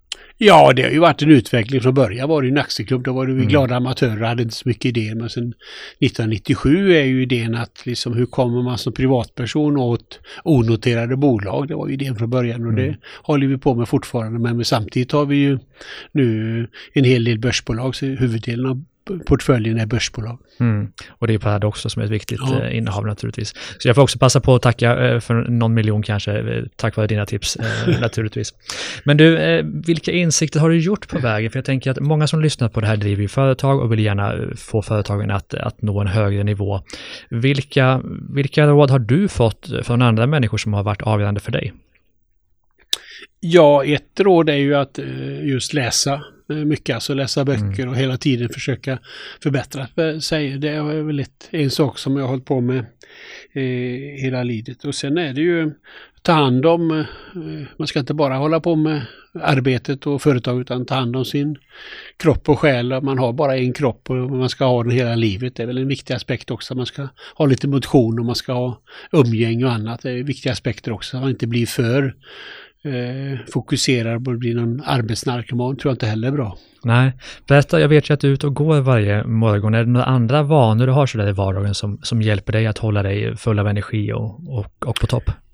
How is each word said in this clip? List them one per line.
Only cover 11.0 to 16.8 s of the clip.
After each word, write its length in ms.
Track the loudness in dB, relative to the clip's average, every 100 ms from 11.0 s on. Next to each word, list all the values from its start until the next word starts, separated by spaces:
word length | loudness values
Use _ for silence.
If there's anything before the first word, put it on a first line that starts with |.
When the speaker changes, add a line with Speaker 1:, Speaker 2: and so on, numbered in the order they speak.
| 0 2
Speaker 1:
bolag? 520 | 2 2 0 -4 -4
Det 60 |
var 140 | -6 -6
ju 60 |
idén 220 | -6 -6 -4
från 140 | -2
början 360 | 0 -2 -4 -2
och 60 |
Speaker 2:
Mm. 120 | 0 -2
Speaker 1:
det 100 | -4 -12 -12
håller 240 | -2 0 2
vi 120 | 0
på 160 | 0
med 140 | 0 0
fortfarande. 500 | -2 -2 -6 -4 -2
Men, 180 | -2 -2
men 80 |
samtidigt 480 | 0 -2 -2 -2 0
har 140 | 0 2
vi 100 | 2
ju 220 | 2 0 -4 _ -18 -18 -6
nu 540 | 0 2 2 -2 -4 -6 -10